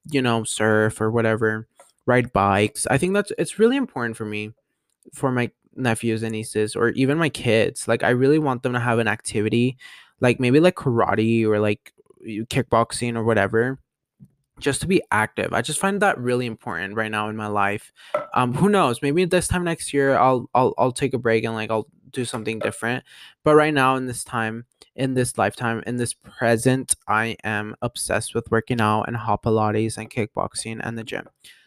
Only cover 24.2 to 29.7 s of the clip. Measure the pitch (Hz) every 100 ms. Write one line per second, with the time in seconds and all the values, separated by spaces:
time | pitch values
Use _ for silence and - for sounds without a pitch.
24.2 | - 123 110 113 120 _ - - 131 127
25.2 | 123 - 104 - 120 113 - 123 120 -
26.2 | - - 117 117 127 131 127 - - 107
27.2 | 113 107 107 107 107 - 120 - - 95
28.2 | - 117 - 113 - 120 107 107 - 117
29.2 | 113 104 120 110 107